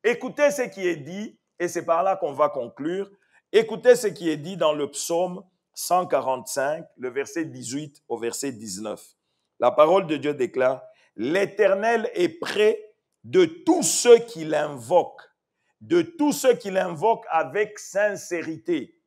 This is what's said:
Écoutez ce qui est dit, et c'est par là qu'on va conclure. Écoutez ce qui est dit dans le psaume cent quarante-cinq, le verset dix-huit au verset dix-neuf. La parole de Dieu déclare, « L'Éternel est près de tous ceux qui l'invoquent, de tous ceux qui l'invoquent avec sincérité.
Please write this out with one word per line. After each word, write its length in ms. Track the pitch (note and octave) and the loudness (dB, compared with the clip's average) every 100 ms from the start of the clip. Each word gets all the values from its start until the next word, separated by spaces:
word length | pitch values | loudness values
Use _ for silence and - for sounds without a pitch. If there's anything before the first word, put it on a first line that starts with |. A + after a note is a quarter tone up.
Écoutez 480 | A3 A#3+ B3+ F#3 D4 | 0 0 -4 2 2
ce 120 | C#4+ | 2
qui 240 | A#3+ G3+ F3+ | -6 -4 -4
est 100 | D#3+ | -4
dit, 420 | C#3 F#3+ A3 _ _ _ | -8 -10 -12 _ _ _
et 100 | E3+ | -4
c'est 160 | F3 | -4
par 180 | D#3+ E3+ | 0 2
là 140 | F#3+ F#3 | 2 0
qu'on 160 | D#3 | -4
va 160 | C3+ D3 | 0 0
conclure. 640 | C#3+ A#2+ - D3+ F#3 G3 _ _ _ _ | 0 -8 -8 -6 -6 -8 _ _ _ _
Écoutez 440 | G3+ A3 G#3+ B3 B3 | 2 2 2 6 6
ce 100 | A3 | 4
qui 240 | D3 E3 | -2 -4
est 80 | D3+ | -4
dit 180 | D3+ F#3+ | -6 0
dans 160 | D#3+ | 0
le 180 | D3 C#3+ | 0 -4
psaume 540 | - - E3+ F3+ F#3 - _ _ | -6 -4 -2 -2 -6 -16 _ _
cent 320 | - - F3 F3+ | -12 -2 0 2
quarante-cinq, 800 | C#3+ B2+ B2+ - C#3 C3+ E3 E3+ _ | -2 0 -4 -4 -4 -2 -4 -10 _
le 140 | B2 | -8
verset 340 | B2 C3 E3+ | -6 -6 -6
dix-huit 580 | D#3 B2+ B2 C#3 D3+ _ _ | -8 -10 -10 -8 -10 _ _
au 80 | A#2 | -6
verset 360 | A#2 - C#3+ | -6 -6 -8
dix-neuf. 500 | A#2 G#2+ F#2 G#2+ F#2 - _ _ _ _ _ | -8 -12 -10 -10 -10 -14 _ _ _ _ _
La 100 | A#2+ | 0
parole 360 | B2 D3+ F#3+ E3 | 6 6 6 2
de 100 | D3+ | -2
Dieu 160 | C#3+ | -2
déclare, « 500 | C#3 B2 C3 B2+ C#3+ - _ _ - | -2 -2 2 0 0 -10 _ _ -6
L'Éternel 960 | A#2+ F3+ G3+ - G3 G3 A3 A#3 A3 | -2 0 -2 2 2 4 2 0 -2
est 260 | F3 E3+ D#3+ | -2 -2 -2
près 540 | - G3 G#3+ - - _ _ _ | -6 2 2 2 -8 _ _ _
de 200 | A2+ E3 | 0 2
tous 380 | E3 E3 - E4 | 2 2 0 2
ceux 360 | A#3 - A#3+ A#3 | 2 2 8 8
qui 280 | A#3 E3 D#3 | 8 -10 -2
l'invoquent, 840 | D3+ D3+ C#3 A2+ F3+ - - - _ _ _ _ _ | -2 -2 -6 2 2 2 -10 -20 _ _ _ _ _
de 180 | G#2+ F3 | 0 0
tous 320 | E3 - D4 | 0 -2 -2
ceux 220 | - C4 | 2 2
qui 160 | A#3 G3 | 2 0
l'invoquent 560 | F#3 F#3 D#3+ G#3 A3+ - | -2 -2 0 0 0 0
avec 500 | D#3+ D#3 F#3 G#3 - | -2 0 -2 -4 -6
sincérité. 1200 | - F#3+ G#3 G3 - F3 D#3 D#3+ - D#3+ A2+ _ | -8 -2 -2 -2 -6 -6 -6 -8 -4 -4 -4 _